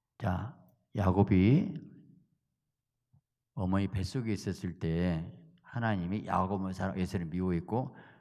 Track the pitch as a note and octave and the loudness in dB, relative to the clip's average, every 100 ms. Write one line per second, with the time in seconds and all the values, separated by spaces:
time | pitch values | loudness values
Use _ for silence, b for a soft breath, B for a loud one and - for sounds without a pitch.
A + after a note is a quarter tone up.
0 | _ - G2+ F2+ A2 - - _ _ G#2 | _ -8 -4 -4 -6 -12 -20 _ _ 0
1 | F#2 F#2 F#2+ F#2 G2+ D#3+ - - - - | 2 4 6 8 8 6 2 -6 -12 -20
2 | - - _ _ _ _ _ _ _ _ | -20 -20 _ _ _ _ _ _ _ _
3 | _ _ _ _ _ - F#2 F#2+ F#2+ F#2+ | _ _ _ _ _ -4 0 2 0 -2
4 | F2+ C3 A2 G2 G2+ F2 F2+ E2 E2 E2+ | -4 -4 -2 -4 -4 -6 -6 -4 -2 0
5 | F2+ D#2+ E2+ - - - - B2 A2+ G2 | 0 0 -4 -12 -20 -20 -10 -4 -2 0
6 | E2+ G#2 - F2+ F#2 G2 F#2+ F#2 F#2+ F#2+ | -2 -4 -2 -2 0 -2 -4 -4 -4 -2
7 | F2+ F#2+ E2 F2+ F#2 E2+ - A2+ C3 B | -4 -4 -4 -2 0 -2 -2 -4 -4 B
8 | B B | B B